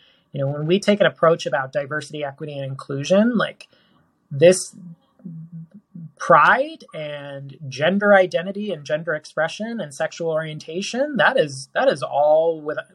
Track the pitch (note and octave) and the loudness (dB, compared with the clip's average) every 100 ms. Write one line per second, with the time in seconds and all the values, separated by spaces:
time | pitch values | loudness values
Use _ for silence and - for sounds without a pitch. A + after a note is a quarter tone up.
0 | _ _ _ C#3+ C#3 D3 D3+ F#3+ G3+ G3+ | _ _ _ -6 -6 -4 0 0 2 2
1 | E3+ - E3 E3 E3+ D3 C3+ D3 C#3 D3+ | 2 2 2 2 -2 -4 -4 -6 -6 -8
2 | C#3+ D3+ C#3+ C#3 D#3 C#3+ C3+ C3+ - C#3 | -8 -8 -10 -10 -12 -10 -10 -10 -8 -6
3 | C#3 F#3+ A3+ A3+ D#3+ - - _ _ _ | 2 4 4 2 -2 -6 -20 _ _ _
4 | _ _ - C#3 E3 F#3 - - F3 E3 | _ _ -8 6 6 6 0 -14 -20 -20
5 | _ _ F3+ D#3+ E3 E3 E3 G#3 _ F3 | _ _ -16 -14 -14 -16 -16 -20 _ -16
6 | D#3+ - - D#3+ D#3+ A3+ D4+ D#4+ - E3 | -16 -6 4 6 6 4 0 -8 -14 -12
7 | D3+ D3 C#3+ C#3 C#3 C#3+ C#3+ C3 D#3 G3 | -10 -10 -10 -12 -14 -14 -12 -2 0 2
8 | G3+ G3 F#3 F3 F3+ G3+ G#3 E3 C#3+ D#3 | 6 6 6 0 -4 -6 -6 -6 -4 -4
9 | E3 D3+ - - D#3+ - A3 A#3 D3+ C#3 | -4 -6 -6 -2 -2 -2 -8 -8 -8 -6
10 | D#3+ - E3 D#3 D#3 D3+ - E3 G3+ A#3 | -6 -4 -2 -2 -4 -10 -10 -8 -6 -4
11 | D4 C4 D#3+ F3 D#3 C3+ - - C4 D#3 | -2 2 2 4 0 -2 -8 0 2 0
12 | - C3+ D3+ D#3 E3 D#3+ D3+ D3 - | -2 2 4 4 4 -2 -4 -8 -8